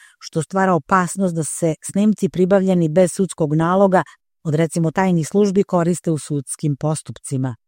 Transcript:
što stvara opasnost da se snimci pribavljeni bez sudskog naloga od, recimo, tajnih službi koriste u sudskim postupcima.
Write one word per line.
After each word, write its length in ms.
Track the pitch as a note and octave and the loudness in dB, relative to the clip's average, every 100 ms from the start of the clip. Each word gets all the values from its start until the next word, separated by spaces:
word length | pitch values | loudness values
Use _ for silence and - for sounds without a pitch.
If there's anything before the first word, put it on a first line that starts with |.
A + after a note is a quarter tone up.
| - _ | -20 _
što 240 | - E3 | -8 -6
stvara 320 | D3+ F#3+ F#3+ | -4 -2 0
opasnost 600 | E3+ - F#3+ F3 F#3+ F#3+ | 0 2 0 0 -2 -2
da 100 | E3 | -2
se 300 | D3+ - E3 D3+ - | -4 -2 -2 -2 -4
snimci 360 | G3 G#3+ G3+ F#3 | 0 0 2 -2
pribavljeni 600 | E3+ F#3 G3 F#3+ F3+ E3 | 0 2 4 4 2 2
bez 240 | D#3 F3+ | 4 2
sudskog 420 | - F#3+ - D#3 | 2 -4 -2 -2
naloga 480 | D#3 E3 F#3 G3+ F3+ - - _ _ | 0 2 2 4 2 -2 -8 _ _
od, 100 | E3 | -4
recimo, 360 | D3+ E3 F3 D#3+ | 0 0 0 -2
tajnih 380 | D#3 F#3+ E3+ D3+ | 0 0 0 0
službi 340 | G3+ G#3 F#3+ | 0 2 2
koriste 480 | F#3+ F3+ E3+ F3 - | 0 0 0 -2 -2
u 80 | D#3 | -4
sudskim 580 | - C#3+ - - D#3 C#3 | -4 -6 -6 -6 -4 -2
postupcima. 800 | D3+ D#3 - A2+ - C#3 C3 A2+ | -4 -4 -8 -16 -8 -6 -6 -8